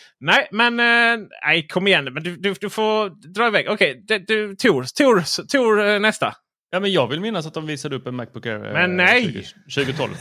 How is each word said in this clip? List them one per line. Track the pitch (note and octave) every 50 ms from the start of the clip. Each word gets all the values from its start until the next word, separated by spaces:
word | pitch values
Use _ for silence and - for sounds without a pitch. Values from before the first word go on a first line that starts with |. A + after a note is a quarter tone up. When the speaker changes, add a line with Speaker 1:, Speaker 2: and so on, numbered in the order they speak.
| - - _ _
Speaker 1:
Nej, | - D3+ F#3+ C4 B3+ -
men, | - G#3 A#3 A#3+ A#3 A#3+
eh, | A#3+ A#3+ A#3 A#3 A#3 A#3 A#3 A3+ G3+ - - - -
nej, | D3 D#3 E3+ D#3 -
kom | - F#3 F#3
igen. | G3+ F#3+ D#3+ C#3
Men | C3 B2 D3 D#3+
du, | F3 F3
du, | D#3+ F3+ G3+ F#3+ -
du | - G3+
får | - - A3 G#3+ G#3+ G#3+ G#3+ G3 D#3 - - D3 F#3
dra | G3+ A#3
iväg. | A#3 G#3 F#3 - C3+
Okej, | G#3 A3 G3 D3+ - - G3+ -
det, | A3 G#3
du, | F3+ - A3 G#3+ G#3+ G#3 G3
Tor, | - - A#3+ E3+ C3 B2 B2+ - -
Tor, | D4 C4+ A#3 F#3 E3 - - - E3+
Tor, | - - C#4 B3 A3+ G#3+ G#3 G#3
eh, | G#3 G#3+ G3+
nästa. | G3+ G#3+ G#3 - - A2 G#2 - _ _ _ _ _ _ -
Speaker 2:
Ja, | F#3
men | G3 G3+ F#3+
jag | E3+ B2+
vill | A2 C3+ D#3
minnas | F#3+ A3+ A3+ F3+ D3+
att | D#3 -
de | - D#3
visade | D#3 D3+ C3+ - D3+ C#3
upp | B2+ B2+
en | B2+ B2
MacBook | B2 A#2 A2+ - A#2 -
Air, | A#2 A2 G#2+ G#2
eh, | G#2 G#2
Speaker 1:
Men | D3+ F3 F3+ F3+
nej! | F3+ F3+ F#3 A3+ B3 B3
Speaker 2:
tjugo, | - A2+ - - - - _ _ -
tjugotolv. | - - C#3+ C3 C3 D3+ C3+ G#2+ - -